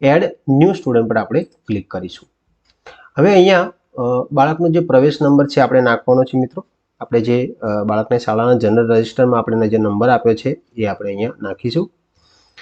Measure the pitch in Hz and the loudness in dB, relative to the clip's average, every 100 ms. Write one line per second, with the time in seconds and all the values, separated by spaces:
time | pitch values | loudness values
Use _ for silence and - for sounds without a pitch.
0 | 139 156 196 - - 135 175 190 - 120 | 0 2 0 -6 -2 2 2 2 -2 0
1 | 110 110 98 143 185 _ - 104 - 92 | 0 -2 -2 -4 -6 _ -8 -8 -6 -12
2 | 90 - _ _ _ _ _ _ - - | -12 -16 _ _ _ _ _ _ -20 -20
3 | - - 175 196 180 185 180 - _ - | -14 0 4 6 6 4 0 -8 _ -8
4 | 123 254 - 143 143 165 170 165 170 131 | -4 -4 -2 0 0 0 0 0 2 2
5 | 143 143 143 143 139 - 123 127 123 117 | 2 2 2 2 2 2 2 2 2 0
6 | - 127 131 131 127 175 - _ _ - | 2 2 2 -2 -4 -6 -18 _ _ -20
7 | 120 117 113 123 127 - 110 104 104 107 | -4 -2 0 -2 -2 -8 -6 -4 -2 -2
8 | 110 120 - 107 117 123 107 113 117 113 | -2 -2 -2 -2 2 2 2 0 2 0
9 | 113 - 123 120 113 113 110 110 107 101 | 0 0 0 0 -2 -2 0 0 -2 0
10 | 120 120 117 110 87 87 _ 120 104 95 | 0 2 0 -2 -4 -8 _ -8 -6 -6
11 | 101 98 113 - 101 95 120 160 196 _ | -8 -6 -8 -8 -12 -8 -6 -4 -6 _
12 | _ _ _ _ _ _ | _ _ _ _ _ _